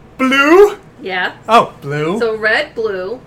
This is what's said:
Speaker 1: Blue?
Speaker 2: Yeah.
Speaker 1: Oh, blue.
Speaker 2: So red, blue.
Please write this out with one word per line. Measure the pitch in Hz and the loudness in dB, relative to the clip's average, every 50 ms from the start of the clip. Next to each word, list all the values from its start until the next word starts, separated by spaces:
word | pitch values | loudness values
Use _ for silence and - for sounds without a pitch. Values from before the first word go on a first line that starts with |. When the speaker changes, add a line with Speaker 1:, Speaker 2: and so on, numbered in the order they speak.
| - - - | -20 -20 -8
Speaker 1:
Blue? | - 262 262 269 277 277 294 330 370 415 403 403 - - - _ - | -4 -2 0 2 2 4 6 6 6 6 4 2 -6 -18 -20 _ -16
Speaker 2:
Yeah. | 285 - 185 185 180 220 - - - - | -12 -8 -6 -6 -6 -6 -8 -10 -4 2
Speaker 1:
Oh, | 220 233 - - - - | 2 2 2 2 -6 -14
blue. | - 139 143 151 151 160 185 233 | -12 -8 -6 -4 -4 -4 -4 -2
Speaker 2:
So | 233 220 220 | -2 -4 -4
red, | 214 214 214 220 269 302 - - | -2 -2 -2 -2 -2 -4 -6 -6
blue. | 240 220 214 196 185 185 190 233 262 - | -6 -6 -6 -6 -6 -8 -8 -10 -12 -10